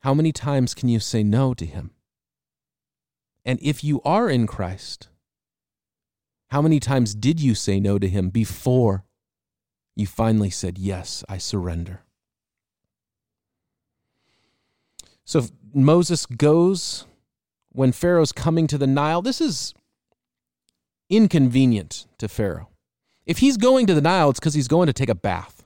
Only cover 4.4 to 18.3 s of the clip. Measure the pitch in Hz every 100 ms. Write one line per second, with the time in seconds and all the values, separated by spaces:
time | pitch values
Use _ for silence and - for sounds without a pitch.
4.4 | 110 - 90 95 - - - _ _ _
5.4 | _ _ _ _ _ _ _ _ _ _
6.4 | _ 139 156 151 117 135 113 104 120 160
7.4 | 143 110 - 98 98 101 98 98 92 104
8.4 | 110 - - 127 117 98 - _ _ _
9.4 | _ _ _ _ _ - 101 - 113 110
10.4 | 101 - 92 92 95 92 90 - - 95
11.4 | - 104 87 85 85 92 _ _ _ _
12.4 | _ _ _ _ _ _ _ _ _ _
13.4 | _ _ _ _ _ _ _ _ _ _
14.4 | _ _ _ _ _ _ - _ - 160
15.4 | 117 - - 139 135 170 175 170 - 120
16.4 | 147 160 175 190 - - - _ _ _
17.4 | _ _ _ 123 131 123 175 175 151